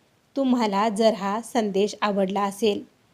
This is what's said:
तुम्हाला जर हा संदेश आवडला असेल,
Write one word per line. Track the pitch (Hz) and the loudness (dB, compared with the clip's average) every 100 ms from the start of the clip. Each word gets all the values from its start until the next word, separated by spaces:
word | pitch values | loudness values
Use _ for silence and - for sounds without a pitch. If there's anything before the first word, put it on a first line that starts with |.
| _ _ _ 277 | _ _ _ -4
तुम्हाला | 262 247 220 196 226 | 0 2 2 0 0
जर | 202 226 | 2 2
हा | 180 196 214 | 2 -4 -6
संदेश | 233 247 214 190 208 - | -4 -2 0 0 0 0
आवडला | 208 196 190 196 | -2 0 0 0
असेल, | 202 196 220 202 - _ _ | -2 0 -2 -2 -8 _ _